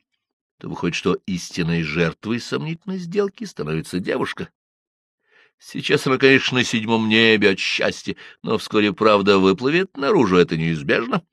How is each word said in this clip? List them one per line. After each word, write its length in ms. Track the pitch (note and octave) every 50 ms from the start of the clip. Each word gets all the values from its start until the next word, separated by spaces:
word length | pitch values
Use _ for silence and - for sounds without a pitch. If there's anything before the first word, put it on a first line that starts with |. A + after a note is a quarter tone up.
| _ _ _ _ _ _ _ _ _ _ _ _
то 100 | - D#2+
выходит, 260 | D#2+ - F2+ F2 D#2+
что 240 | - - F#2 F2+ - -
истинной 560 | - F#2+ E2+ - - - F#2 E2+ E2 E2+ E2+ D#2+
жертвой 560 | C#2+ D2 E2+ E2+ D#2+ D2 _ - G#2+ A#2+ A#2
сомнительной 580 | - - - - D3 D#3 E3+ - - G3 F#3+
сделки 460 | F#3+ F3 E3 F3 G3+ G3+ G3+ - - A3
становится 560 | F3+ - - E2 D2+ D#2+ D#2+ - - - F#2
девушка. 500 | - - - B2 - - - - F2+ - _ _ _ _ _ _ _ _ _ _ _ _ _ _ _ _ _ _ _ _ _ _
Сейчас 480 | _ - - - - - C#3+ C#3+ -
она, 100 | C#3 C3
конечно, 400 | B2+ C3+ C3+ C3+ B2 - - C3
на 60 | B2 A#2
седьмом 440 | - - A2+ G#2+ A2 A#2 A2+ A2
небе 440 | A2 G#2+ A2+ A2+ A2+ A2 G2+ G2 G2
от 80 | G2 -
счастья, 560 | - - - - - G2+ - - - G2 - - - - - _
но 160 | - A#2 A2+
вскоре 340 | G#2 - - G#2+ G#2+ G#2 G#2
правда 460 | F#2 - A2 A2 G#2 G2+ G2 G2+ G2+
выплывет 580 | G2 F#2+ F#2+ F#2+ F2+ B2 C#3 D#3+ F3 F#3+ - -
наружу, 400 | C#4 C#4 C4+ A3 E3 A#2 F#2 F#2
это 200 | F2+ E2+ E2 F2
неизбежно. 640 | D#2+ D#2+ E2 E2 D2+ C#2 C#2+ - G2+ A#2 B3+ A3+ F3 - _